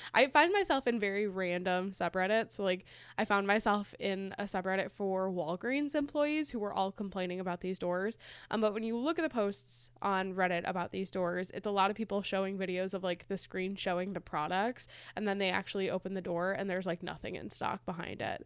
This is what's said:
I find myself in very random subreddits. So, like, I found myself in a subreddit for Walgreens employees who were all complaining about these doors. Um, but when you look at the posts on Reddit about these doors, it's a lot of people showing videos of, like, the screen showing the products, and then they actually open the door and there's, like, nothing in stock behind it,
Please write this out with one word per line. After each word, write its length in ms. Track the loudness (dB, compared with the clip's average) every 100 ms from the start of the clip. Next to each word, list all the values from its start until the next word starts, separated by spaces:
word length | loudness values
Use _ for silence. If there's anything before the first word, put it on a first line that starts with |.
| 0
I 140 | 6 6
find 220 | 8 6
myself 320 | 6 4 2 2
in 140 | 2
very 280 | 2 2 0
random 600 | 0 0 0 2 2 0
subreddits. 640 | 0 0 2 4 4 2
So, 120 | 0
like, 220 | 0 0 -2 -20 -10 -4
I 80 | 2
found 220 | 2 4
myself 480 | 4 4 2 0 -4
in 360 | -2 -2 -4 -6
a 60 |
subreddit 480 | -4 -2 0 0 -2
for 400 | -2 -2 0 0
Walgreens 640 | -2 -2 -2 0 0 0 0
employees 560 | 0 2 2 2 -2
who 80 | -2
were 120 | -2
all 200 | 0 -2
complaining 480 | -2 -6 -2 -2 -2
about 220 | -2 -4
these 180 | -4 -2
doors. 400 | 0 0 -2 -4 -12 -18 -4
Um, 100 | 2
but 140 | 2 2
when 80 |
you 120 | -2 0
look 220 | 0 0
at 60 |
the 60 | 0
posts 600 | 2 0 -2 -8 -10 -10 -4
on 320 | 0 0 0 2
Reddit 260 | 2 2 0
about 220 | -2 -2
these 180 | -4 -4
doors, 400 | 0 0 0 -4 -6
it's 100 | -2
a 60 |
lot 180 | 4 4
of 80 | 2
people 240 | -2 -2
showing 380 | 0 0 0 -2
videos 340 | -2 -2 -2
of, 100 | -2
like, 240 | -2 -4 -4
the 120 | -6
screen 360 | -6 -4 -4 -2
showing 380 | -2 0 0
the 80 | -4
products, 680 | -4 -2 0 0 0 -2 -10 -14 -12 -4
and 120 | -2
then 120 | 0
they 100 | 2
actually 400 | 0 -2 -2 0
open 240 | -2 -2
the 80 | -6
door 300 | -2 -2 0
and 180 | 0 -2
there's, 160 | -2 -2
like, 160 | -4
nothing 320 | -4 -8 -6 -8
in 120 | -8
stock 340 | -4 -4 -4 -6
behind 340 | -6 -6 -6
it, 240 | -4 -6